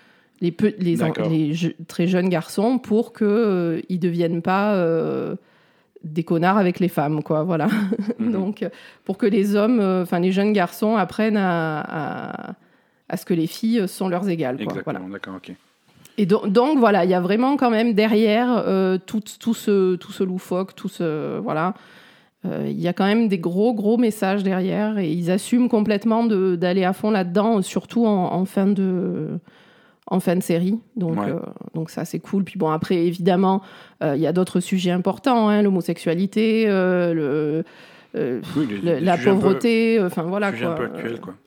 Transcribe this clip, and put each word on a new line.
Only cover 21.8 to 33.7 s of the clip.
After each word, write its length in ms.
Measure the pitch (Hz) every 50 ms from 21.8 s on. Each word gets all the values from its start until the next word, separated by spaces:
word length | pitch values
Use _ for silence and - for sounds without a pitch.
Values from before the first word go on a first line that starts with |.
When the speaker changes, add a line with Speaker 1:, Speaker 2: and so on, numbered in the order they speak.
| - - - - - - - _ _ _ _ _ -
Speaker 1:
Euh, 220 | 185 - - 143 143
il 80 | 143 139
y 60 | 165
a 60 | 175 175
quand 140 | - 190
même 200 | 196 208 226 233
des 120 | 220 185 180
gros, 340 | 165 170 175 185 208 240 240
gros 220 | 208 202 202 226
messages 460 | 233 247 220 214 - 202 190 196 208 190
derrière 540 | 196 190 185 180 185 170 180 208 214 220 208
et 120 | 190 156
ils 200 | 156 175 175 165 185
assument 340 | 220 - - - 247 247 233
complètement 540 | - 220 208 208 214 202 - 233 220 226 233
de, 300 | 233 214 190 190 190 180
d'aller 280 | 170 175 180 180 196 185
à 80 | 180 190
fond 180 | - - 214
là-dedans, 520 | 220 196 185 180 175 202 202 226 226 202 180
surtout 420 | - - 208 - - - 233 233
en, 260 | 220 208 190 180 147 -
en 120 | 175 185
fin 220 | 190 - 202 196 196
de, 720 | 202 185 190 190 185 180 185 - 175 - 156 156 - 170 - - _ - - - _ _ _ _ _ _ _
en 140 | - - 185
fin 160 | 185 - 170
de 60 | 180 -
série. 360 | - 180 165 175 185 208 226 - _ _
Donc, 240 | 240 180 165 160 185
Speaker 2:
Ouais. 120 | - -
Speaker 1:
euh, 100 | - - - - - - - - -
donc 160 | 165 160 156
ça, 140 | - - 165
c'est 160 | - - 170
cool. 240 | - - - 196 196
Puis 140 | - - 185
bon, 100 | 165 156
après, 380 | 156 160 - - 190 175 165
évidemment, 540 | 180 165 180 170 175 180 180 196 185 190 202 - -